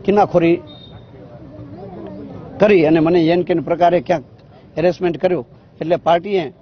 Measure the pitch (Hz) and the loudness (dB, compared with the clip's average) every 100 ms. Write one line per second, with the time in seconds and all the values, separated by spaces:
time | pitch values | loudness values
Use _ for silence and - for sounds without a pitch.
0 | - 208 170 175 165 175 - - - - | 2 2 2 2 2 0 -4 -20 -20 -20
1 | - - - - - 302 - - 196 196 | -20 -20 -20 -20 -20 -18 -18 -16 -16 -14
2 | - - - - - - 208 190 151 165 | -14 -14 -14 -16 -16 -2 2 4 4 2
3 | 156 175 160 175 175 175 139 165 175 175 | 4 2 2 0 0 -4 -2 2 2 2
4 | - 165 123 - - - - - 175 170 | 0 -4 -4 -20 -20 -20 -12 -2 0 0
5 | 180 151 185 170 117 - - - 160 170 | -4 0 -2 -2 -6 -20 -20 -10 -2 0
6 | 160 175 196 196 170 180 | 2 0 0 -4 -4 -10